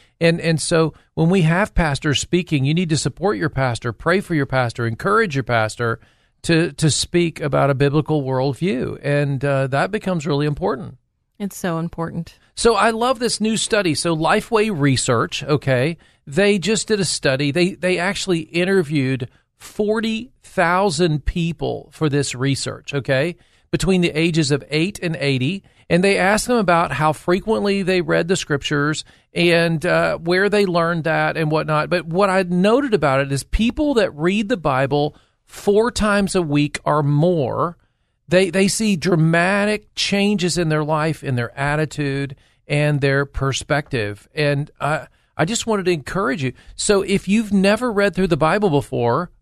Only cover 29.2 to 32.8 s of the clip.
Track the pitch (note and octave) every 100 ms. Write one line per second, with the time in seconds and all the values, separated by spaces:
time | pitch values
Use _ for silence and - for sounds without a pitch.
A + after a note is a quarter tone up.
29.2 | _ - F3 E3+ E3+ D#3+ F3 E3 E3 D#3+
30.2 | E3 F#3 G3+ G#3 G3 E3+ E3 E3+ D#3 D#3
31.2 | D#3 D#3 D#3 D#3 D#3 D3+ D3+ F3 D#3+ E3+
32.2 | G3+ F#3 F3+ F3+ G3 B3